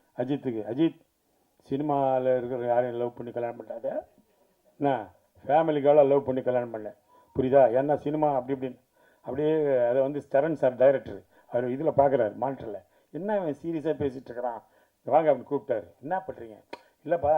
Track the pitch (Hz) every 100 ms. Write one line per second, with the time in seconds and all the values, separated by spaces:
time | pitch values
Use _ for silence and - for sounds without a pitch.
0 | _ - 127 143 131 113 104 127 165 -
1 | _ _ _ _ _ _ - 139 151 139
2 | 135 131 127 127 120 127 120 120 123 120
3 | 120 - 120 120 117 117 - - - 302
4 | - _ _ _ _ _ _ - 143 123
5 | 95 _ _ _ - 151 160 147 139 151
6 | 139 143 139 131 123 123 120 113 104 -
7 | _ _ _ - 131 139 120 123 147 143
8 | 147 151 151 135 123 135 131 123 _ _
9 | _ _ - 131 151 156 143 131 120 131
10 | 135 147 - 139 160 147 131 120 135 135
11 | 110 98 _ _ - 120 123 135 156 139
12 | 139 127 107 104 131 131 113 95 _ _
13 | _ 151 202 208 165 139 165 160 156 143
14 | 143 131 123 120 123 110 _ _ _ _
15 | - 147 156 135 - 143 - 110 87 _
16 | 135 185 - 123 113 104 - - _ _
17 | 143 - 143